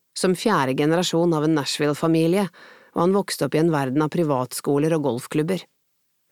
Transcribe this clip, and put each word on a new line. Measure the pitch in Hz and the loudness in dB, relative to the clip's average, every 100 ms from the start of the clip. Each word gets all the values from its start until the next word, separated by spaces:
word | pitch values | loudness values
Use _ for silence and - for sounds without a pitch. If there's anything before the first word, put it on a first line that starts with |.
| _ - | _ -4
som | 185 180 | 0 2
fjerde | 233 180 131 139 | 2 2 2 2
generasjon | 147 170 175 165 175 | 2 2 0 0 2
av | 156 156 | 2 2
en | 156 | 0
Nashville-familie, | 131 - 147 143 165 165 165 190 190 - - - _ - | -2 -2 -2 0 0 2 2 0 -2 -6 -20 -20 _ -2
og | |
han | 175 202 | 2 2
vokste | 185 - 139 | -2 -4 -2
opp | 151 | 0
i | |
en | 170 | 2
verden | 151 131 139 156 | 2 0 0 0
av | |
privatskoler | 170 156 131 123 - - 143 156 165 | 0 0 0 -2 -6 -2 0 0 0
og | 139 | -2
golfklubber. | 120 - 156 160 180 - _ _ _ _ _ _ | -4 -6 -4 -4 -4 -8 _ _ _ _ _ _